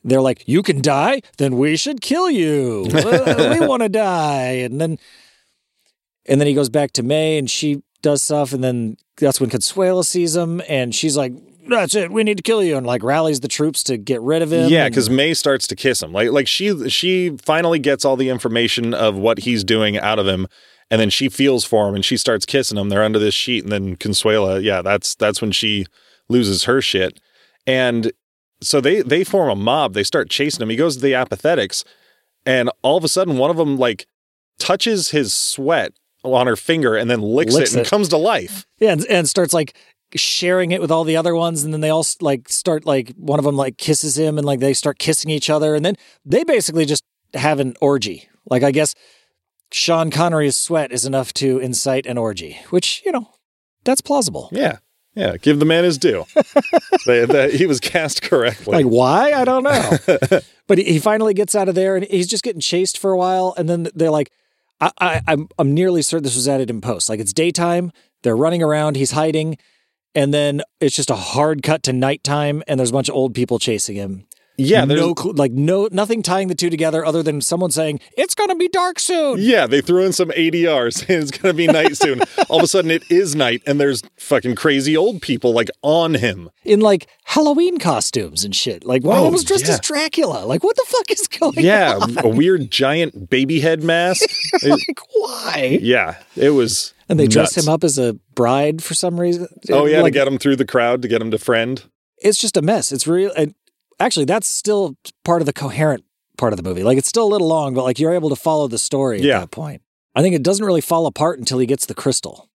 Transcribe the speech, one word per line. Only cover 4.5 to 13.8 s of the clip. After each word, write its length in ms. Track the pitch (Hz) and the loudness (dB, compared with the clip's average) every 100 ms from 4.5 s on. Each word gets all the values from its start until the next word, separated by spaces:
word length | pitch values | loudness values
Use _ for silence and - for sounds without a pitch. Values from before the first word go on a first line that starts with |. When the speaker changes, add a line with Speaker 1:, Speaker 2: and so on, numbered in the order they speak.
| 127 | -4
Speaker 1:
And 140 | 123 135 | -4 -4
then, 200 | 165 156 _ - _ _ _ _ _ _ _ _ _ _ - | -4 -4 _ -20 _ _ _ _ _ _ _ _ _ _ 0
and 120 | 135 | 2
then 80 | 147 | 4
he 60 | |
goes 160 | 139 135 | 2 0
back 240 | 147 143 | 0 0
to 100 | - | -2
May, 360 | 120 151 156 156 | 0 0 0 -2
and 120 | 131 | -2
she 320 | - 151 143 _ _ | -4 -2 -4 _ _
does 200 | 151 143 | 0 0
stuff, 300 | - 147 135 | 0 -2 -2
and 100 | 135 | -2
then 360 | 127 123 110 110 _ - | -2 -2 -4 -8 _ 0
that's 240 | 143 - | 0 2
when 80 | 127 | -2
Consuela 560 | 113 - 190 185 185 | -2 -4 0 0 2
sees 320 | 165 180 170 170 | 0 0 0 0
him, 240 | 165 170 - | -2 -6 -4
and 260 | 139 120 | -2 -2
she's 220 | 113 160 143 | -2 -2 0
like, 160 | 131 123 - _ - | -2 -8 -20 _ -2
"That's 260 | 233 180 | -2 0
it, 160 | 208 175 | -2 -2
we 140 | 214 | -2
need 120 | 214 202 | -2 -2
to 40 | |
kill 200 | 220 226 | -2 0
you," 120 | 180 139 | 0 -2
and, 80 | |
like, 180 | 123 123 | -2 -2
rallies 360 | 113 151 160 139 | 0 0 0 -2
the 80 | 120 | -6
troops 340 | - 151 135 | -2 -2 -2